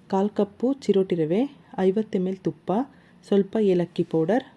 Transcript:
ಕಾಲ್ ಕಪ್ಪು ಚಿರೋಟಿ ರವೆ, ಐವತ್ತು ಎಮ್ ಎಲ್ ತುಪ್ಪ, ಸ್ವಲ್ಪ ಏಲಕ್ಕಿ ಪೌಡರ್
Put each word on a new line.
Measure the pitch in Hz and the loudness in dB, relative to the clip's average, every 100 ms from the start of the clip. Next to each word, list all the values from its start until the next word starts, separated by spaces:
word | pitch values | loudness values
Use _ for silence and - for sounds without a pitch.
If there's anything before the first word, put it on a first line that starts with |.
| - | -4
ಕಾಲ್ | 190 208 - | -2 -2 -2
ಕಪ್ಪು | 202 - 247 269 | -4 -2 -4 -2
ಚಿರೋಟಿ | - 190 190 170 | 0 0 2 0
ರವೆ, | 156 196 277 - - - | 0 0 -2 -6 -12 -2
ಐವತ್ತು | 185 202 214 190 | 0 0 -2 -4
ಎಮ್ | 185 | -4
ಎಲ್ | 190 165 | -4 -6
ತುಪ್ಪ, | - - 202 277 - - - - | -6 -4 -4 -4 -12 -20 -12 0
ಸ್ವಲ್ಪ | 202 196 220 202 | 0 2 0 2
ಏಲಕ್ಕಿ | 180 170 - 170 | 2 0 -4 -2
ಪೌಡರ್ | 160 160 247 - | 0 2 0 -2